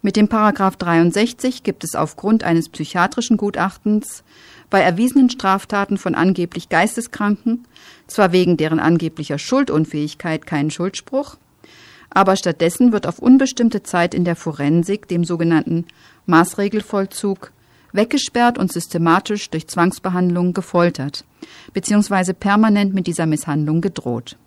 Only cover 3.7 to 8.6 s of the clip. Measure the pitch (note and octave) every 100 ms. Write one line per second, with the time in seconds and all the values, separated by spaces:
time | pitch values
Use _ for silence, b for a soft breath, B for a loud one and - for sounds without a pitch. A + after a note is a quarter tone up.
3.7 | - G#3 G#3+ - - B B B B B
4.7 | G3 E3 F3 B3 C4+ B3+ - G3 F#3+ -
5.7 | G3+ G3+ G3+ F#3 - F3+ F3+ F3 - -
6.7 | E3 G3+ - A#3 - G#3 G3+ - A#3+ B
7.7 | B B B B - F#3+ F3+ F3+ E3